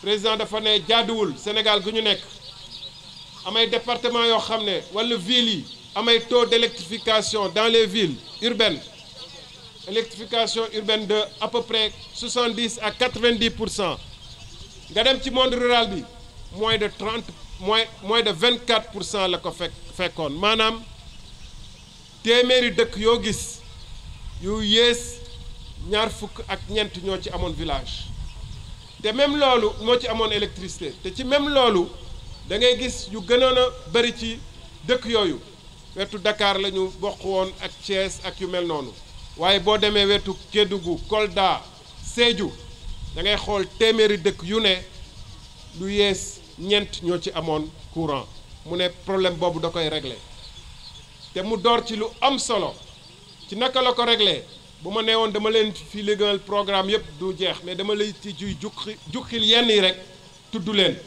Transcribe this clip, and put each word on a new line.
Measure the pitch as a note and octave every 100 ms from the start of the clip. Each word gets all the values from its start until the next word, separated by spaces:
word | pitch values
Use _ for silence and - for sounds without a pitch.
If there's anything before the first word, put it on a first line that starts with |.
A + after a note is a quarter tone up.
Président | G3 G#3 G#3+ A3
dafa | G#3+ G#3+
ne | G#3+ G#3 D#3+
jaaduwul | A3+ A3+ A3+ F#3+ C3+
Sénégal | G#3 G#3+ G#3+ G#3
gu | F#3+
ñu | A3
nekk | A3 F#3+ - - - - - - - - - - - - F#3
amay | A3 A3+
département | A#3 A#3+ A#3+ A#3+ A#3
yoo | A#3 A3
xam | - A3+
ne | G#3 E3+ -
wala | F#3+ A#3+ A#3
ville | F3 B3 A#3
yi | F#3 - - -
amay | G3+ A3+ A3+ A3+
taux | B3 A#3
d'électrification | A#3 A#3 - E3+ A3+ - A3 G#3 G#3+ F#3+
dans | F3 A3+
les | A3+ A3
villes | G#3+ F3+ B2+ - -
urbaines, | A3+ G3+ G#3+ D3 - - - - - - - - - - -
électrification | A3 A3+ F#3 A3 A#3 A3 A3+ A3+
urbaine | G#3+ G3+ A3 G3+
de | G#3+ G#3 -
à | G#3+
peu | A#3+
près | A#3 A3 G#3+ - -
soixante-dix | - A#3+ B3 A#3+ A3+ A#3 A#3
à | G#3+
quatre-vingt-dix | - B3 A3 A#3+ A#3 A3+
pour | - G#3+
cent. | - F#3 B2+ - - - - - - - - -
Nga | F3
dem | A#3+ C4
ci | C4+
monde | B3+ C4
rural | A#3+ A#3+ A#3+ A3+
bi, | F#3+ - - - - -
moins | F3+ G#3+ A3
de | G#3 -
trente, | G3+ A3+ - - - -
moins, | F#3 A3 A3 -
moins | F#3+ A3+
de | G#3+
vingt-quatre | E3 A#3 A#3 - A3 A3
pour | G3+
cent | - G#3 F#3+
la | F3
ko | F3
fekk, | D#3+ E3+ - - -
fekkoon. | F3+ D#3+ D#3 D3
Maanaam | G3+ A3 A3 A3+ A#3 - - - - - - - - - - - - -
téeméeri | A3+ A#3+ B3 B3+ A#3+
dëkk | F3+ A#3 G3+
yoo | A3 A#3
gis | G#3 G3 - - - - - - - - - -
yu | F3+ G#3
yées | G#3+ A3 A#3+ A#4+ - - - - - - - - E3+
ñaar | G#3 A3
fukk | - G#3 - A3
ak | G3 -
ñeent | G#3+ G#3 F3+
ñoo | F#3+ F#3
ci | G3+
amoon | F3+ F3+
village. | D#3 D#3 C3+ B2 - - - - - - - - - - -
Te | G#3
même | A#3 C#4+ D4
loolu | C4+ B3 G#3+ -
moo | A3 B3
ci | A#3+
amoon | A3+ A3
électricité, | G#3 G3 D#3+ F3+ - D#3+ -
te | F#3
ci | F#3+
même | B3+ C#4+ C#4+
loolu | C#4 A#3+ G3 - - - - - - -
da | G#3
ngay | B3 B3
gis | B3+ - -
yu | G#3+
gënoon | F3 B3 B3+ B3+
a | B3+ - -
bari | A#3 A#3+ A#3
ci | A3+ A3+ - - - - D3+
dëkk | B3+ A3+
yooyu, | A3+ F#3+ B2 - - - - - F#3
wetu | G3+ G#3
Dakar | G3 G#3 G3+ G3
la | G3
ñu | F#3+ F#3 D#3+
bokk | G3 -
woon | F#3 F#3+ F#3+ -
ak | F#3 -
Thiès | - F#3+ F#3+ -
ak | F#3+ F3+
yu | F#3
mel | F3+ F3
noonu. | D3+ B2+ - - - - -
Waaye | F3 G3
boo | F3+ G#3+
demee | G#3 G#3 G3
wetu | G3+ G3 F#3 -
Kédougou, | G#3 G#3 G3 E3+ E3 -
Kolda, | G#3+ G#3+ F#3 F#3 C3+ - - - -
Sédhiou, | - - A#3+ G3+ E3+ - - - - - -
da | D#3
ngay | F#3 G#3
xool | - G3+ F#3 -
téeméeri | A3+ A3+ G#3+ G#3
dëkk | F3+ -
yu | E3+ A3
ne | G#3 F#3 - - - - - - - - - D#3+
lu | F#3+
yées | G3+ G3+ F#3+ - - - -
ñeent | F3+ G#3 G3+ -
ñoo | F3 F3
ci | F#3
amoon | E3+ D#3+ D3+ D#3 - -
courant. | E3 D#3+ C#3 - - - -
Mu | D#3 F3
ne | F3+ -
problème | - F#3+ F#3 E3+
boobu | F3 D#3+
da | E3
koy | E3+ D#3
régler. | D#3 C3 A2+ - - - - - - - - - - -
Te | F3+
mu | G3 G#3+
door | A3+ A#3+ A#3
ci | A3
lu | A3+ -
am | C4 C4+
solo. | - A3 D3+ - - - - - - - -
Ci | G#3+
naka | B3+ C4
la | B3
ko | B3
régler? | A#3 A#3 G3+ C#3+ - - - -
Bu | E3
ma | G#3+
nee | A3+
woon | A3+ A3
dama | G#3 G#3+
leen | A3 G#3+
fi | - - G3+
liggéeyal | G#3 G#3 G#3 G3
programme | G3 G3+ G3 G3 F#3+
yépp | G#3+ - D3
du | F#3 E3+
jeex, | F#3 D3
mais | E3+
dama | F3+ G3+
lay | G#3 G#3+ -
ci | G#3 D3+
juy | G3 E3
jukki, | G#3 - G#3 G#3+ D#3+
jukkil | G3 B3+ A#3
yenn | G#3+ A#3 A#3+
yi | G#3+
rek | F#3 F#3 - - - - -
tudd | A3 F3+
leen. | G3+ F3 B2